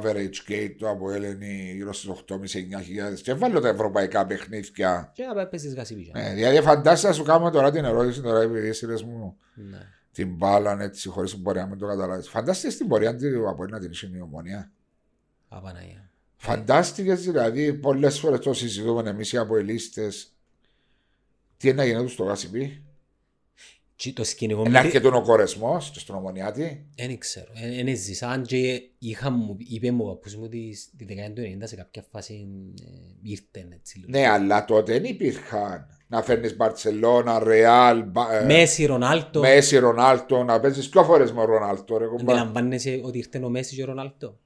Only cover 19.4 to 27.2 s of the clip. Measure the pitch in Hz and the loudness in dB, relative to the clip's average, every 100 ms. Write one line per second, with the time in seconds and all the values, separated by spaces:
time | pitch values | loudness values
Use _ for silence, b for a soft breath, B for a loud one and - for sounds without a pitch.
19.4 | 107 110 98 117 - - 107 95 - _ | 0 -2 -2 -6 -8 -8 -8 -8 -16 _
20.4 | _ _ _ _ _ _ _ _ _ _ | _ _ _ _ _ _ _ _ _ _
21.4 | _ _ 135 131 135 113 127 - 98 101 | _ _ 0 2 0 0 -4 -4 -4 -4
22.4 | 87 107 139 147 - _ _ _ _ _ | -6 -8 -8 -10 -20 _ _ _ _ _
23.4 | _ _ b b _ _ 131 131 110 - | _ _ b b _ _ -12 -8 -8 -6
24.4 | 110 107 110 127 113 135 123 123 107 110 | -4 -2 2 4 4 4 4 4 4 4
25.4 | 98 98 113 170 147 - - 98 95 92 | 4 0 -4 -4 -6 -16 -14 -12 -10 -8
26.4 | 101 113 165 170 - - 123 120 | -8 -6 -8 -10 -18 -12 -12 -10